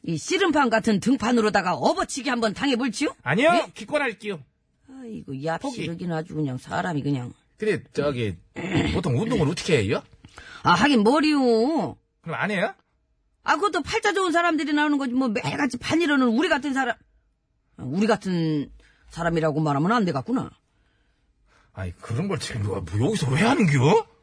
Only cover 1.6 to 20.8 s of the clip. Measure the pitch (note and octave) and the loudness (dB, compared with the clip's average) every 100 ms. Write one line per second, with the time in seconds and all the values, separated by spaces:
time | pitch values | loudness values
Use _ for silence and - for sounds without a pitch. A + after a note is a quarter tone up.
1.6 | F#3 E3+ G#3 E4 F4 - B3+ A#3+ A3+ - | 0 2 2 2 -2 -4 -4 0 -2 0
2.6 | C#4 A#3+ C4 - D4 - B2+ D#3+ D4+ F4 | 0 0 -2 -2 -4 -4 -2 2 4 4
3.6 | A#3 - G#3+ D4 C#4 G3+ G#3 F3+ - _ | 0 -10 -4 -2 -2 -6 -10 -10 -14 _
4.6 | _ _ - C4 A#3+ G3 - C3+ D3+ E3+ | _ _ -20 -18 -14 -14 -10 -8 -4 -4
5.6 | C#4+ A#3+ D#3+ E3+ F3+ D#3+ D#3+ D#3 D3 B2+ | -6 -8 -8 -6 -4 -4 -6 -4 -4 -4
6.6 | - - F#3 D3+ C#3 C#3 B2 - _ _ | -6 -6 -4 -4 -2 -4 -6 -14 _ _
7.6 | G#3+ F3 - - C#3+ B2 A2 E2+ _ - | -2 -2 -4 -4 -2 -2 -4 -6 _ -10
8.6 | F3 F3 E3 - F3 B2 A3+ B3 D3 F3 | -2 0 0 0 0 0 0 0 0 -2
9.6 | - D3 G2+ D#3+ - - - - - - | 0 0 2 -4 -6 -20 -20 -20 -20 -4
10.6 | - F3 C4+ B3+ G#3 D4 D4+ D4 B3+ A3+ | 2 4 4 4 4 4 4 2 4 4
11.6 | B3 D#4+ D#3+ - _ _ E3 C3 E3 G3+ | 2 0 -2 -6 _ _ -10 -4 -2 0
12.6 | G#3 - _ _ _ _ _ _ - D4+ | -2 -4 _ _ _ _ _ _ 0 2
13.6 | F#4+ E4+ C#4 A4 G#4+ G4 F#4 E4 F4 D#4 | 2 0 -2 0 0 0 2 2 2 0
14.6 | D4+ D4 D4+ D4 C4+ B3 C4 G#3 - C#4+ | 0 0 2 0 0 0 0 -2 -4 -2
15.6 | D4 B3 - D#4+ E4+ C#4+ B3+ A3+ E4+ D4+ | -4 -4 -2 0 2 4 4 2 2 0
16.6 | C#4+ C4 B3 - _ _ _ _ _ _ | 0 -2 -2 -4 _ _ _ _ _ _
17.6 | _ - B2+ D#3+ G#3+ G#3+ F#3+ F3 D#3+ D3+ | _ -12 -6 -2 2 0 0 -2 0 -2
18.6 | C3+ - - _ _ - E3+ E3 D#3 D3 | -4 -12 -20 _ _ -6 -2 0 0 0
19.6 | D#3 C#3 E3 A#3+ F3+ C#3 B2 B3 C3 _ | 0 2 2 2 2 -2 -2 -4 -4 _
20.6 | _ _ | _ _